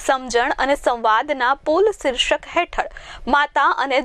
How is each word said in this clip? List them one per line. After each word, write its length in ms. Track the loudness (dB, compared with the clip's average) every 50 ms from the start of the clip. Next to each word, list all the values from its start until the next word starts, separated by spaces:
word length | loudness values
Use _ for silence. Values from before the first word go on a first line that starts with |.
| -2 -2
સમજણ 500 | -2 0 -2 -2 0 0 0 0 0 0 0
અને 100 | 0 0 0
સંવાદના 760 | 0 0 0 2 2 2 2 2 2 0 -2 0 0 0 0 0 0
પુલ 320 | 0 2 2 2 2 0
શીર્ષક 580 | -2 -4 -2 -2 0 0 0 -2 -2 -2 -2 -2
હેઠળ 400 | -2 -2 -2 -2 -6 -6 -6 -8 -16 -18 -18 -18 -12 -4 0 2
માતા 380 | 2 2 2 2 2 2 2 2 0
અને 180 | -2 0 0 0